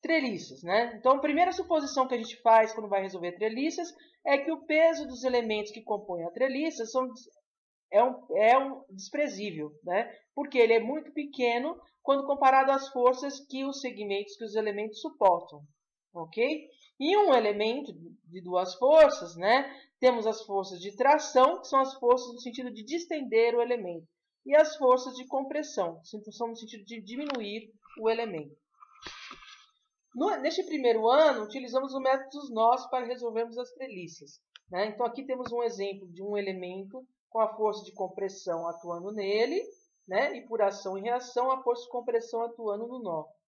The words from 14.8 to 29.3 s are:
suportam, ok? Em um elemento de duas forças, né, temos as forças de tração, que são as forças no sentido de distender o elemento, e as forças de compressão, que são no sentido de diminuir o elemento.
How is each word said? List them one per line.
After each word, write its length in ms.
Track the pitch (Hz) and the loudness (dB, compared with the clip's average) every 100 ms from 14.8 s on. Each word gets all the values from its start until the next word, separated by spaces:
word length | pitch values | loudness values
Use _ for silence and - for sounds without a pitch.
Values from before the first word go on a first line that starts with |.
| 214 214 | -8 -8
suportam, 640 | 320 285 196 175 180 147 147 _ _ _ _ | -12 2 4 4 -2 -20 -20 _ _ _ _
ok? 540 | 175 165 214 247 311 - _ _ _ | -14 -10 -2 -2 -2 -10 _ _ _
Em 180 | 285 403 | 0 4
um 160 | 403 | 6
elemento 600 | 262 214 208 214 254 277 165 170 - _ | 4 4 0 -2 -2 -8 -14 -20 -20 _
de 160 | 175 | -16
duas 340 | 180 180 185 - | -4 -2 -2 0
forças, 600 | 254 311 294 - 170 165 | 6 8 8 6 -10 -4
né, 360 | 190 247 277 - - _ | 2 2 2 -10 -20 _
temos 280 | 254 240 220 | 4 4 0
as 160 | 214 | -4
forças 360 | - 196 190 185 | -4 -4 -4 -8
de 160 | 185 196 | -12 0
tração, 680 | 254 302 285 254 262 349 | 4 4 4 4 4 4
que 60 | - | 0
são 120 | 269 | 2
as 140 | 262 - | 2 0
forças 380 | 240 254 247 | 4 4 2
no 60 | - | -12
sentido 320 | 247 233 247 | -12 -10 -10
de 120 | 214 | -12
distender 720 | 214 330 339 320 254 220 233 233 | -6 -6 -4 -6 0 4 4 2
o 60 | |
elemento, 440 | 233 240 185 170 165 _ _ _ 269 | 0 -2 -4 -10 -14 _ _ _ 2
e 80 | |
as 220 | 294 311 - | 6 6 4
forças 400 | 262 254 269 254 | 4 4 2 -12
de 100 | 254 | -6
compressão, 760 | 269 269 294 302 - 175 165 | -4 -2 -4 -6 -4 -4 -6
que 300 | - 214 214 | -16 -16 -16
são 180 | 214 233 | -10 -10
no 60 | 226 | -10
sentido 280 | 220 226 | -16 -18
de 180 | 196 233 | -16 -16
diminuir 680 | 190 247 294 262 208 214 220 _ _ - | -12 -10 -10 -8 -8 -10 -14 _ _ -4
o 100 | 220 | -2
elemento. 460 | 226 233 170 147 - _ _ - _ - - - | -2 -4 -8 -12 -18 _ _ -20 _ -20 -18 -18